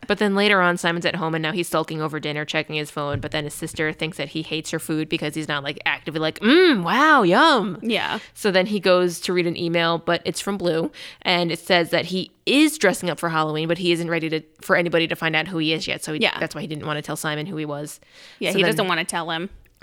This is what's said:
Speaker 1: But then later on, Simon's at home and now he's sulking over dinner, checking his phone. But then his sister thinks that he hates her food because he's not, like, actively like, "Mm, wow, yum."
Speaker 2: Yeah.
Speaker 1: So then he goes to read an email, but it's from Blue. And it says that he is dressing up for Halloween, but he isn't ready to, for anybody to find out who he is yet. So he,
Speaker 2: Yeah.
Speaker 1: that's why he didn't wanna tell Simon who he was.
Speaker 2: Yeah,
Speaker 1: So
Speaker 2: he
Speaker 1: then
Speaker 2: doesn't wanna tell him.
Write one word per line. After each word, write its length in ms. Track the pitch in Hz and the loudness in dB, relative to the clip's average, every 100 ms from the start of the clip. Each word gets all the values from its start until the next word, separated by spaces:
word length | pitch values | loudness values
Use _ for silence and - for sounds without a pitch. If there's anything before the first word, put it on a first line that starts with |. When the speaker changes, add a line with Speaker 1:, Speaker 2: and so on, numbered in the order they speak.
| - | -4
Speaker 1:
But 120 | 202 | 0
then 160 | 208 | 2
later 260 | 196 208 196 | 4 4 6
on, 160 | 180 175 | 4 2
Simon's 300 | 170 170 165 | 0 0 -2
at 100 | 160 | -2
home 180 | 160 | -2
and 80 | 160 | -2
now 100 | 156 | -2
he's 140 | 165 165 | -2 -2
sulking 360 | 160 160 160 | -2 -2 -4
over 180 | 156 151 | -4 -4
dinner, 240 | 151 151 | -6 -6
checking 320 | 151 156 151 151 | -4 -4 -2 -4
his 140 | 151 | -6
phone. 300 | 151 143 147 | -6 -4 -4
But 100 | 151 | -4
then 140 | 156 | -6
his 100 | 147 | -6
sister 360 | - 160 - 156 | -8 -8 -4 -4
thinks 260 | 151 160 - | -4 -6 -6
that 100 | 147 | -8
he 140 | 156 | -8
hates 280 | 156 156 - | -6 -8 -6
her 80 | 160 | -6
food 300 | - 156 156 | -4 -4 -2
because 260 | 165 151 | -4 -4
he's 140 | 160 156 | -6 -4
not, 160 | 147 | -4
like, 140 | 139 - 160 | -4 -6 -4
actively 340 | 143 - 156 | -4 -4 -2
like, 180 | 160 - | -2 0
"Mm, 420 | 214 330 370 220 | 4 6 6 4
wow, 400 | 170 226 311 285 | 2 4 6 6
yum." 560 | 175 208 320 254 208 156 | 6 6 6 4 2 -4
Speaker 2:
Yeah. 360 | 220 196 85 - - | -4 -2 -2 -6 -10
Speaker 1:
So 160 | - 214 | -4 2
then 160 | 185 196 | 2 2
he 140 | 208 | 2
goes 380 | 185 180 180 170 | 4 4 4 0
to 120 | - | -2
read 140 | 180 170 | 0 0
an 100 | - | -2
email, 400 | 170 170 165 170 | -2 0 2 0
but 220 | 175 170 175 | 0 -2 -2
it's 140 | - | -4
from 180 | - 202 | -4 -2
Blue. 320 | 175 160 294 - - - | 0 0 -2 -6 -18 -6
And 280 | 185 175 170 | 0 2 2
it 80 | 165 | -2
says 300 | - 180 165 | 2 2 2
that 160 | 170 165 | 0 -2
he 240 | 185 - _ | -4 -6 _
is 320 | - 269 311 - | 2 4 4 4
dressing 320 | 196 - 180 | 2 2 -2
up 100 | 147 | -2
for 120 | 170 | -2
Halloween, 360 | 160 156 156 160 | 0 0 0 -2
but 100 | 170 | 0
he 140 | 175 | 0
isn't 180 | 170 170 | 0 0
ready 180 | 165 156 | -2 -2
to, 140 | 160 - _ | -4 -6 _
for 160 | - 180 | 0 2
anybody 300 | 175 165 165 | 2 2 0
to 80 | 165 | -2
find 180 | 160 | 0
out 140 | 156 165 | 0 -2
who 80 | 165 | -2
he 140 | 156 | -2
is 140 | 160 - | -2 -4
yet. 180 | 156 | -6
So 80 | - | -6
he, 80 | 156 | -2
Speaker 2:
Yeah. 180 | 196 - | -2 -2
Speaker 1:
that's 160 | 165 | -6
why 60 | - | -6
he 60 | 151 | -10
didn't 200 | 151 156 | -8 -6
wanna 160 | 151 | -6
tell 140 | 156 151 | -6 -6
Simon 300 | 160 151 151 | -6 -6 -6
who 100 | 156 | -8
he 80 | |
was. 340 | 151 143 151 - _ - - - | -8 -8 -10 -14 _ -20 -20 -6
Speaker 2:
Yeah, 100 | 196 | -2
Speaker 1:
So 60 | 196 | 2
Speaker 2:
he 40 | |
Speaker 1:
then 100 | 180 | 2
Speaker 2:
doesn't 160 | - 190 | 2 0
wanna 160 | 165 | -2
tell 260 | 175 180 165 | -2 -4 -4
him. 180 | 165 190 - _ _ | -6 -8 -12 _ _